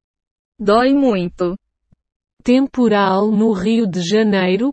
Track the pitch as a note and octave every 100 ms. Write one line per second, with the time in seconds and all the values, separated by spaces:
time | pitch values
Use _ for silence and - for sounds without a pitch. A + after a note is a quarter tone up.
0 | _ _ _ _ _ - G3+ A3+ B3+ C#4+
1 | C4+ G3 F3 - F3+ F#3+ _ _ _ _
2 | _ _ _ _ - B3+ C4+ B3+ A#3 G#3
3 | G3 F#3+ G#3+ G#3 A3+ F#3+ G3+ A3+ G#3 F3
4 | E3+ G#3+ A3 G3 F3+ G3 C4+